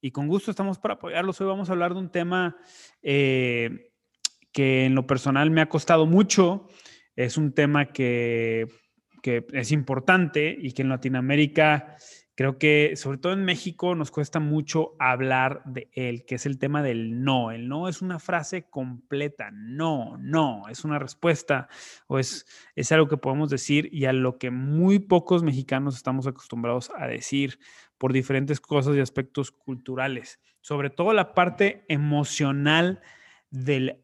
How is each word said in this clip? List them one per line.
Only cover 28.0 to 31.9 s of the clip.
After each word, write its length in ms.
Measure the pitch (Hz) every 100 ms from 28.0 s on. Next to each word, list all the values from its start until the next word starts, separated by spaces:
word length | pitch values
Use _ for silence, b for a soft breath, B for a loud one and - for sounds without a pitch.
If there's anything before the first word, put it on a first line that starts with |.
| 131
diferentes 480 | 131 127 135 139 143
cosas 340 | _ 147 139 143
y 20 |
aspectos 520 | 131 - 131 - 135
culturales. 920 | _ - 127 131 127 135 127 - - _ _
Sobre 300 | - 147 139
todo 240 | - 180
la 200 | 214 180
parte 520 | 180 180 - 202 -
emocional 1160 | _